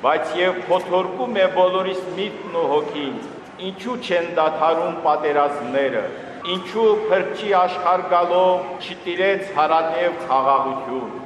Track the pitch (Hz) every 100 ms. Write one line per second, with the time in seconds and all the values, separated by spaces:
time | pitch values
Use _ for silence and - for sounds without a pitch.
0 | 120 156 - 170 180 180 - 180 185 180
1 | 180 180 247 214 185 185 180 185 185 185
2 | 180 170 208 - 202 170 151 147 147 147
3 | 143 117 - - - - 185 190 240 240
4 | - 175 170 165 160 - 156 165 175 -
5 | 156 151 156 143 143 - 123 135 135 117
6 | 95 95 - - 175 185 - 214 220 208
7 | - 190 208 - 214 185 180 180 170 185
8 | 180 175 175 175 185 180 - - - 170
9 | 175 170 190 196 - 143 156 160 165 170
10 | 175 170 - 135 135 139 135 131 123 127
11 | 113 92